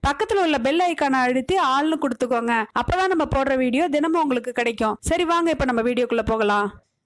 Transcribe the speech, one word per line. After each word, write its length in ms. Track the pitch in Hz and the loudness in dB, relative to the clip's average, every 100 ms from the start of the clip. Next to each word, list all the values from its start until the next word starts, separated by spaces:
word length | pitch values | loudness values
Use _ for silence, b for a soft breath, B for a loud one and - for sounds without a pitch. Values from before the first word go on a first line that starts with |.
| 262 | 0
பக்கத்துல 340 | 285 440 403 | 0 0 2
உள்ள 160 | 349 285 | 2 2
பெல் 220 | 240 320 | 0 2
ஐகானை 300 | 359 330 285 | 0 0 0
அழுத்தி 460 | 262 247 254 262 381 | 2 2 0 0 0
ஆல்னு 380 | 302 262 311 320 | 2 2 0 -2
கொடுத்துக்கோங்க. 640 | 285 240 247 240 233 233 214 220 | -2 -2 -2 0 0 0 0 -4
அப்பதான் 300 | 240 359 381 | -2 0 0
நம்ம 160 | 349 294 269 | 0 0 0
போடுற 200 | 269 262 | 0 0
வீடியோ 320 | 254 247 339 | 0 0 0
தினமும் 340 | 294 320 330 | 0 0 0
உங்களுக்கு 300 | 302 247 233 | 0 -2 -4
கிடைக்கும். 440 | 240 240 226 220 208 | -4 -4 -2 -2 -2
சரி, 240 | - 330 | -2 -2
வாங்க 260 | 339 339 339 | 0 2 0
இப்ப 140 | 302 | 0
நம்ம 180 | 269 240 | 0 0
வீடியோக்குள்ள 400 | 226 247 240 233 | 0 0 0 -2
போகலாம். 460 | 220 220 208 208 202 - _ _ | -2 0 2 2 0 -6 _ _